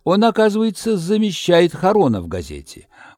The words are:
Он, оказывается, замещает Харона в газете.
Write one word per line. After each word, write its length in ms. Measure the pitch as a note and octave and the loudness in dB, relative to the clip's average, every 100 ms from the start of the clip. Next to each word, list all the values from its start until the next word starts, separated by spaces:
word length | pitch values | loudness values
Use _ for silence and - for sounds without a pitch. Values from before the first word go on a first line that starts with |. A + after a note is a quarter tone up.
Он, 220 | - G3 A3+ | -2 2 2
оказывается, 720 | A3 A3 G#3 A3+ - A3+ G#3 | 2 2 2 -2 -4 -4 -2
замещает 760 | E3 G#3+ G#3+ E3+ - E3+ F3 | -2 0 -2 -2 2 4 4
Харона 480 | C3+ F#3 G#3+ D3+ G#2 | 2 0 2 2 0
в 60 | E2+ | -4
газете. 600 | F2+ D2+ D2 - - - _ - | -8 -10 -14 -16 -20 -20 _ -20